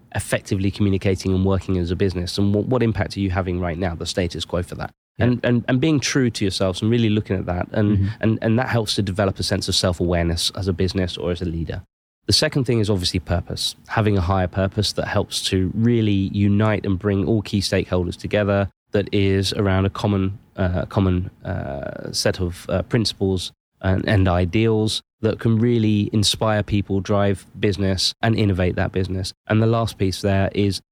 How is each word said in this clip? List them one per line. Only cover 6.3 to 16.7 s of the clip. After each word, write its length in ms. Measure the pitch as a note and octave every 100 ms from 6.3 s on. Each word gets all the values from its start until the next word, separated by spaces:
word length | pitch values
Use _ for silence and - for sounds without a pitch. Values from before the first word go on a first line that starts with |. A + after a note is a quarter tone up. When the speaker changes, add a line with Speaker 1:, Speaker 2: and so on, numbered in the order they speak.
Speaker 1:
to 120 | -
yourselves 380 | G2 - F#2+ F2+
and 80 | A2
really 200 | A#2+ A2+
looking 260 | G#2+ - F#2
at 100 | F2+
that. 220 | F2+ -
And, 260 | - G#2 G#2
Speaker 2:
Mm-hmm. 100 | G2 -
Speaker 1:
and, 180 | A2 A2
and 180 | A2+ A2+
that 100 | -
helps 260 | A#2 G#2 -
to 80 |
develop 340 | G2 F#2+ G2 -
a 60 |
sense 240 | F#2 G2 F#2
of 80 | F#2
self-awareness 760 | G2 F2 F2 E2+ E2+ E2+ - -
as 120 | F#2+
a 60 |
business 440 | E2+ F#2 F#2+ F2+ -
or 120 | E2
as 120 | F2
a 40 | F2+
leader. 380 | E2 D#2 F#2+ - _ _ _ -
The 80 |
second 300 | - D#3 D3
thing 160 | B2 A#2
is 100 | G#2
obviously 300 | G2 F2+ F#2
purpose, 560 | - F2 - F2 - - -
having 300 | - G#2+ G2+
a 40 |
higher 260 | E2+ F#2+ F2+
purpose 460 | G2 F#2+ - G2
that 140 | - D#2
helps 360 | G2 - - -
to 220 | F#2+ F#2 G#2+
really 560 | A#2 A#2 G#2+ G2 G2
unite 520 | G#2 G2+ G2+ G#2+